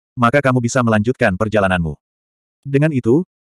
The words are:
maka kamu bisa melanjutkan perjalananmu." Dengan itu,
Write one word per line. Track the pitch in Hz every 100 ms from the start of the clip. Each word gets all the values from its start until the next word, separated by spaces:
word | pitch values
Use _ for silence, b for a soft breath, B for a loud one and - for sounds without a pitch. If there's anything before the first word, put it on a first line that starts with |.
| _
maka | - 117 143
kamu | 131 127
bisa | 117 131 117
melanjutkan | 107 107 - 113 92
perjalananmu." | 110 104 95 90 80 71 _ _ _ _ _ _
Dengan | 139 139 156
itu, | 131 113 147 - _